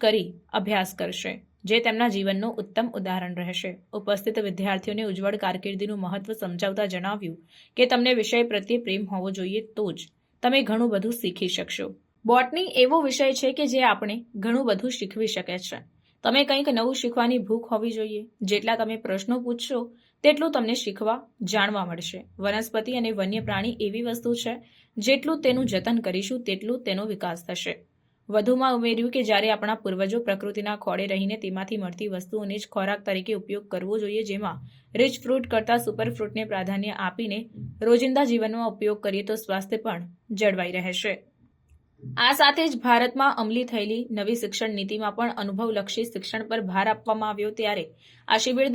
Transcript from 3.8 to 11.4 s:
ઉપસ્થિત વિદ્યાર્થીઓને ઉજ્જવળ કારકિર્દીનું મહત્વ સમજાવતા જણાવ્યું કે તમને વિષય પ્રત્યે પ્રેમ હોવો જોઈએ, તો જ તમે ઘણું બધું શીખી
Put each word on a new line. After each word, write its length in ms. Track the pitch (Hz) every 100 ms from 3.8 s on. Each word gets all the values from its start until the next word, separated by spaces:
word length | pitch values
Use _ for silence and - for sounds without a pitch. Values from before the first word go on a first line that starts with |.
| _ 208
ઉપસ્થિત 420 | 202 202 220 220 202
વિદ્યાર્થીઓને 580 | 180 196 190 214 208 220
ઉજ્જવળ 280 | 190 196 208
કારકિર્દીનું 580 | 190 185 196 196 208 208
મહત્વ 340 | 180 196 202 220
સમજાવતા 480 | 185 175 196 196 202
જણાવ્યું 420 | 180 190 208 180 165 _ - - -
કે 120 | 247
તમને 240 | 247 247 247
વિષય 280 | 214 240 240
પ્રત્યે 300 | 208 196 240 233
પ્રેમ 180 | 196 196
હોવો 180 | 196 190
જોઈએ, 320 | 190 185 208 220 -
તો 80 | 202
જ 160 | 165 - _ _ _
તમે 220 | 247 269 220
ઘણું 200 | 220 240
બધું 200 | 202 220 233
શીખી 320 | 185 -